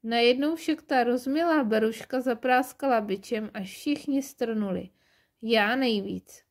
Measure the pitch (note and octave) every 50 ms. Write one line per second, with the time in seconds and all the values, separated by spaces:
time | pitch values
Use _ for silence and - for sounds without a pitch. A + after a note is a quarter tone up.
0 | - A3+ A#3 A#3 A#3 A#3+ B3+ B3+ C#4+ D4+ E4 D#4+ - - D#4 D4+ - - C#4+ B3+
1 | A#3+ A#3+ B3 B3+ B3 C4 C4+ D#4 E4+ F4 D#4+ D4+ C4+ G#3+ A3 A3 A3 A3 A3+ -
2 | - _ - B3+ B3+ C4 A#3+ A3+ - B3+ B3+ B3 C4+ C4+ - _ - C#4 B3 A3+
3 | G#3+ G#3 F#3+ G3+ - - A#3+ G#3+ A3 G#3+ - G#3 F#3+ F#3+ - - - D4 D4 C#4+
4 | - - C4+ C#4 C4+ - - _ B3+ A3+ A3+ G#3+ G#3 G3 F3+ F3+ F3+ F3+ _ _
5 | _ _ _ _ _ _ _ _ - A3 A#3 A3 G3+ G#3 A#3+ C4 C4+ B3 A3 G#3
6 | G3 G3+ G3+ F3+ - - - - _ _